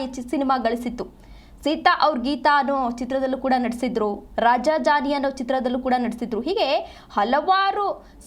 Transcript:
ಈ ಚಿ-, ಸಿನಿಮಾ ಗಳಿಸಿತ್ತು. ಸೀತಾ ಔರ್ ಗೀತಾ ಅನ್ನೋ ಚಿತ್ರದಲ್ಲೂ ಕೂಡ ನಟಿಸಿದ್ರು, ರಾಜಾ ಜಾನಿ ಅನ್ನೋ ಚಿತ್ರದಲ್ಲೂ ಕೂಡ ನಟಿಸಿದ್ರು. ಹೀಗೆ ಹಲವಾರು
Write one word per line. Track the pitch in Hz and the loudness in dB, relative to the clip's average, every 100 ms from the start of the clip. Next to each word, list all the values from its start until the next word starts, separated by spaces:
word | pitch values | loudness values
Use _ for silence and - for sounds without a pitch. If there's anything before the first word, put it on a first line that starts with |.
ಈ | 262 | -2
ಚಿ-, | 254 | -8
ಸಿನಿಮಾ | 240 311 269 262 | -4 -2 0 0
ಗಳಿಸಿತ್ತು. | 226 240 240 - - - - - - - | 0 -2 -4 -6 -10 -14 -20 -20 -20 -6
ಸೀತಾ | 277 311 359 339 302 | -4 0 2 4 2
ಔರ್ | 277 | 2
ಗೀತಾ | 240 285 302 285 | -2 0 2 4
ಅನ್ನೋ | 262 277 247 | 2 0 -2
ಚಿತ್ರದಲ್ಲೂ | 240 247 269 262 262 | -4 -4 -2 -2 -2
ಕೂಡ | 262 254 | 0 0
ನಟಿಸಿದ್ರು, | 240 240 254 226 208 208 - - | 0 -2 -2 0 -2 -2 -8 0
ರಾಜಾ | 226 247 277 311 | 2 4 2 2
ಜಾನಿ | 254 294 277 | 2 2 2
ಅನ್ನೋ | 285 269 | 0 -2
ಚಿತ್ರದಲ್ಲೂ | 269 247 262 240 247 | -2 -2 -2 0 -2
ಕೂಡ | 262 247 | 0 0
ನಟಿಸಿದ್ರು. | 233 233 220 208 | 0 -4 -6 -4
ಹೀಗೆ | 269 427 285 320 330 - - | -2 0 2 0 -4 -14 -8
ಹಲವಾರು | - 208 277 302 381 392 403 403 - - - | -2 2 2 4 2 2 0 -2 -4 -10 -20